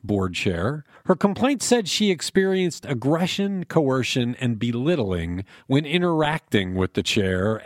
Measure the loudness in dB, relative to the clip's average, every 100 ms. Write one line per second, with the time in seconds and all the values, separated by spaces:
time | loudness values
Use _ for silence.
0 | -2 0 0 -2 -2 -2 -2 -4 -10 -6
1 | 0 2 2 2 0 0 2 0 0 0
2 | 0 0 0 0 2 2 0 -2 -6 -2
3 | 0 0 0 -2 -4 -4 -2 0 2 2
4 | 0 0 -2 -2 -2 0 -2 -2 0 0
5 | 0 -2 -2 -6 -10 -12 -2 0 2 0
6 | 2 2 0 -2 0 0 0 0 0 0
7 | -2 0 2 2 0 -2